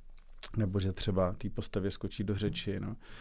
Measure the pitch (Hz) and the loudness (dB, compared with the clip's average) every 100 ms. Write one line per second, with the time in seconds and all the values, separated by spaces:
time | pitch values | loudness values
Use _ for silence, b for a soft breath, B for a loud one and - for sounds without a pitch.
0 | - - - - - - 101 98 92 90 | -14 -16 -14 -12 -4 2 2 4 2 2
1 | - 92 90 - 104 - - 104 95 - | 2 4 4 2 -2 -2 -2 0 0 0
2 | 98 - 101 98 107 - - 98 101 113 | -4 0 0 2 2 0 0 -2 -2 -6
3 | B B | B B